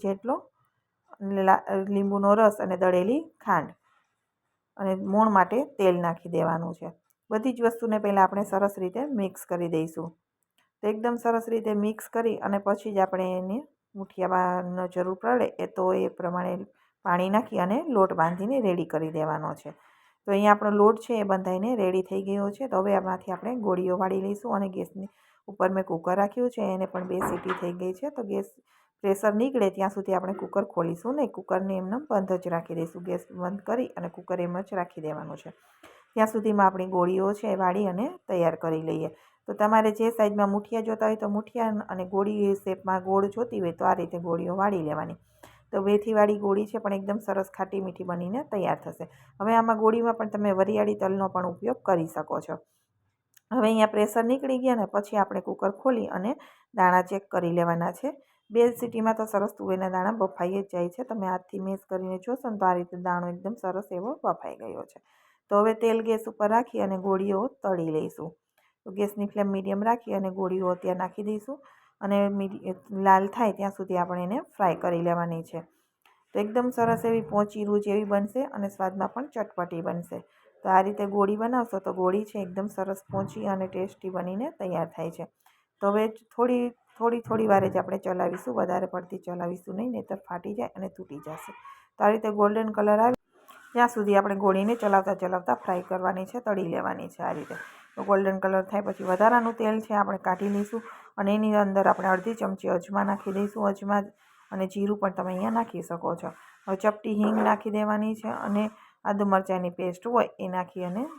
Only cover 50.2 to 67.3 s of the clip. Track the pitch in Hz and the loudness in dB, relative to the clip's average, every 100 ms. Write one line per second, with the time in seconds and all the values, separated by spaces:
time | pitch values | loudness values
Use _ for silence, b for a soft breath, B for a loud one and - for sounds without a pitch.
50.2 | 214 208 208 190 190 214 208 208 190 196 | -4 -2 2 4 4 2 0 0 0 0
51.2 | 190 185 185 175 208 254 - 175 160 170 | -2 -2 -4 -4 -4 -2 2 2 0 -6
52.2 | 156 170 - - - _ _ _ _ _ | -6 -6 -6 -10 -12 _ _ _ _ _
53.2 | _ _ - 254 220 226 214 214 214 226 | _ _ -6 0 2 4 4 4 2 2
54.2 | 233 269 262 254 254 233 190 202 202 214 | 0 0 0 0 2 2 0 -2 0 0
55.2 | 196 196 202 196 196 202 262 233 202 180 | 0 -2 -6 -2 -2 0 0 0 -2 -4
56.2 | 202 294 B B B 208 185 180 180 196 | -4 -6 B B B 2 6 6 4 -2
57.2 | - 185 170 170 170 170 175 175 277 277 | -4 -2 0 2 2 2 -2 -4 -8 -8
58.2 | b b - 220 240 240 233 226 220 220 | b b -2 4 4 2 -6 0 0 0
59.2 | 220 202 202 - 196 185 190 185 190 226 | 0 0 -2 -4 -4 -2 0 0 0 0
60.2 | 190 - 175 196 196 175 175 208 254 233 | -2 -2 -2 -2 -4 -4 -4 -4 -8 -6
61.2 | 190 180 - 196 190 196 - 185 185 185 | -2 -4 -6 -8 -6 -8 -6 -6 -6 -8
62.2 | 208 254 254 208 185 180 175 180 180 175 | -6 -6 -6 0 2 2 -2 -6 -4 -2
63.2 | 175 175 190 233 190 185 202 180 208 311 | -2 -6 -8 -6 -6 -6 -8 -8 -8 -4
64.2 | 208 170 - 65 110 113 - - _ b | -2 -2 -6 -12 -12 -12 -14 -20 _ b
65.2 | b b - 202 220 220 226 226 220 220 | b b 0 4 4 4 2 2 0 -2
66.2 | 220 - 208 226 254 220 196 190 196 190 | -4 -2 2 2 2 -2 -2 -2 0 0
67.2 | 196 | 2